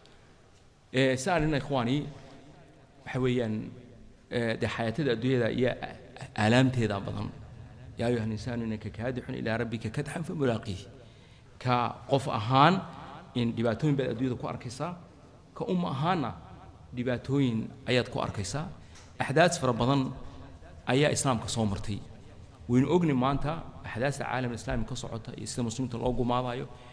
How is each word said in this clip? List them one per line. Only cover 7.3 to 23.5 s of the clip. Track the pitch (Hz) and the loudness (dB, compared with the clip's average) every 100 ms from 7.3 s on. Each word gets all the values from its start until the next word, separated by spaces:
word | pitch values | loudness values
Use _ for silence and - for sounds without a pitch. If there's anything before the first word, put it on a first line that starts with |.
| - - - - - - - | -8 -14 -16 -16 -16 -14 -4
"Yaa | 117 | 0
ayuha | 120 | 0
al-insaanu | 110 107 - 120 | 0 -4 -4 -4
innaka | 113 107 107 | -4 -4 -6
kaadixun | - 120 127 - | -6 -4 -4 -6
ilaa | 131 117 113 | -4 -2 0
rabbika | 117 113 110 | 0 -2 -4
kadxan | 143 147 185 | -4 -4 -4
famulaaqiih." | 165 175 131 110 - 90 - - - - - - - - | -4 0 2 2 -2 -8 -8 -16 -20 -20 -20 -20 -20 -6
Ka | 127 123 120 - - | 0 2 2 -4 0
qof | 135 139 | 2 2
ahaan | 120 107 131 147 190 - - - - - | -2 4 8 8 8 0 -12 -14 -16 -8
in | 127 117 | -2 0
dhibaatooyin | 110 117 110 156 139 | 2 2 2 2 2
baad | 127 | 0
adduunyada | 113 131 113 | 0 -2 -2
ku | 143 | -4
arkaysaa, | - 123 - 156 175 - - - - - | -6 -8 -8 -8 -8 -16 -20 -20 -20 -16
ka | - | -8
umma | - 185 180 | -2 0 0
ahaana | 131 160 185 120 - - - - - - | 0 2 2 0 -6 -14 -18 -18 -20 -12
dhibaatooyin | 123 123 120 - 139 135 110 - - - | -4 -2 -2 0 2 4 2 -2 -6 2
ayaad | 123 117 | 2 2
ku | - | -2
arkaysaa. | - - 95 143 160 - - - - - | -2 -2 -4 -4 -6 -10 -16 -20 -14 -6
Axdaas | - 139 175 175 | 0 6 6 4
fara | 127 | 2
badan | 117 120 139 131 - - - - - - - - | 2 4 4 2 -4 -12 -12 -14 -16 -18 -10 0
ayaa | 127 147 | 4 4
Islaamka | 123 139 117 110 | 2 2 0 0
soo | 117 107 | 0 0
martay. | 98 - 101 - - - - - - - | 0 -4 -6 -8 -16 -18 -18 -20 -12 2
Waynu | 123 135 | 4 6
ogni | 180 170 | 4 4
maanta | 131 127 143 139 | 2 2 2 0